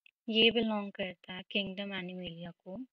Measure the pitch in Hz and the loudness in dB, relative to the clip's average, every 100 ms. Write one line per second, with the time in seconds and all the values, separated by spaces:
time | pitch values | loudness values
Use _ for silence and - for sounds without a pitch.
0 | _ _ - 220 226 226 226 214 202 190 | _ _ 0 6 6 6 2 0 -2 -6
1 | 190 180 - 185 190 214 196 185 202 196 | -6 -8 -12 -12 -4 -2 -2 -4 -6 -6
2 | 180 185 180 165 170 165 - 196 262 | -6 -8 -10 -10 -12 -12 -12 -12 -12